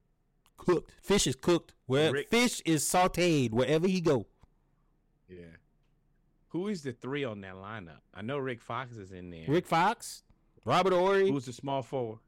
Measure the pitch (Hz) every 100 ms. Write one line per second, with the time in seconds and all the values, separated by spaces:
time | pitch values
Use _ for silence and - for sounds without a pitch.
0 | _ _ _ _ _ - - 175 - -
1 | - 196 156 - - 170 - _ - 135
2 | 156 139 135 226 247 - 160 156 - 180
3 | 180 - 175 151 120 110 127 156 180 185
4 | 165 131 - _ _ _ _ _ _ _
5 | _ _ _ 90 85 80 _ _ _ _
6 | _ _ _ _ _ 160 202 190 139 117
7 | 123 143 131 104 95 95 98 110 85 78
8 | _ - 107 143 131 117 - 120 131 113
9 | 92 92 90 85 80 165 175 165 190 233
10 | - - _ _ _ _ 110 160 185 180
11 | 185 196 190 139 123 117 139 135 123 135
12 | 117 113